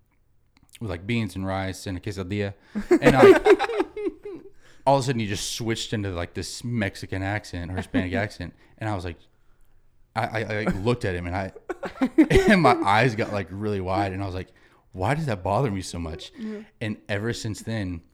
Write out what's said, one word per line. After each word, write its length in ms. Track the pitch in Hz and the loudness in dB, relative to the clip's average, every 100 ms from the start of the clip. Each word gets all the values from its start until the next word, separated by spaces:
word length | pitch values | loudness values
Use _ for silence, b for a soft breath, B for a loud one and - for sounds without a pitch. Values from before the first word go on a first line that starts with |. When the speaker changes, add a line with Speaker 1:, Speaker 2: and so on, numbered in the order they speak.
| _ _ _ _ _ _ _ - | _ _ _ _ _ _ _ -12
Speaker 1:
with, 100 | 110 | -8
like, 160 | 87 95 | -8 -4
beans 280 | 117 104 95 | -2 -2 -4
and 100 | 95 | -4
rice 400 | 95 95 90 101 | -2 -4 -6 -8
and 100 | 90 | -8
a 20 | |
quesadilla." 540 | - 95 90 104 101 - B 214 B 339 | -6 -8 -4 -4 -4 -6 B -6 B 4
And, 140 | 262 - | 6 10
like, 300 | 392 320 427 | 10 10 8
Speaker 2:
<laughs> 1400 | 392 453 440 - 427 415 - 415 339 - - - - - | 4 4 -2 -4 -6 -8 -8 -12 -16 -18 -20 -20 -4 2
Speaker 1:
all 100 | 139 | 2
of 40 | |
a 40 | 123 | 2
sudden, 140 | 120 | -2
he 60 | 104 | -2
just 280 | 101 - | -4 -6
switched 380 | - 113 110 - | -6 -4 -4 -4
into, 180 | 113 98 | -4 -4
like, 240 | 87 87 | -4 -6
this 280 | - 87 - | -6 -8 -8
Mexican 600 | 120 120 98 - 98 95 | -4 -2 -2 -4 -6 -4
accent 500 | 98 107 - 87 87 | -2 -4 -6 -8 -6
or 40 | 92 | -6
Hispanic 360 | - - 90 | -4 -2 -2
Speaker 2:
<laughs> 120 | 95 | -2
Speaker 1:
accent, 300 | 104 - 85 - b b | -4 -6 -12 -14 b b
and 100 | 107 | -6
I 60 | |
was 100 | 101 | -4
like, 120 | 87 80 _ _ _ _ - - _ _ _ | -6 -10 _ _ _ _ -20 -20 _ _ _
I, 60 | 113 117 | -4 -2
I, 140 | 113 104 | -2 -2
I, 100 | 107 | -2
like, 100 | 110 92 | -2 -2
looked 200 | 107 120 | 0 0
at 100 | 101 87 | -2 -4
him, 100 | 87 | -4
and 80 | |
I, 180 | 92 95 - - - 523 - | -4 -6 -8 -12 -10 -10 -4
<laughs> 500 | 262 - 294 381 381 | 0 4 6 6 6
and 140 | 196 | 6
my 120 | 139 120 | 6 4
eyes 400 | 98 104 127 107 | 4 4 4 2
got, 160 | 104 | -2
like, 160 | 104 85 | -4 -4
really 300 | 98 107 101 | -6 -4 -2
wide, 320 | 92 95 101 | -2 0 0
and 100 | 95 | -2
I 40 | 98 | -6
was 80 | 92 | -6
like, 120 | 90 _ b b b | -10 _ b b b
"Why 220 | 92 98 | -4 -2
does 120 | 147 156 | 0 -2
that 160 | 101 | -2
bother 280 | 95 101 135 | 0 0 0
me 120 | 98 | -2
so 160 | 92 87 | -6 -8
much?" 320 | 85 85 - - | -8 -8 -14 -12
Speaker 2:
Yeah. 220 | 220 214 214 - | -10 -10 -14 -10
Speaker 1:
And 180 | 107 107 - | -8 -8 -6
ever 240 | 101 113 | -4 -4
since 300 | 117 110 98 | -4 -6 -8
then, 400 | - 113 92 87 - | -6 -6 -4 -8 -10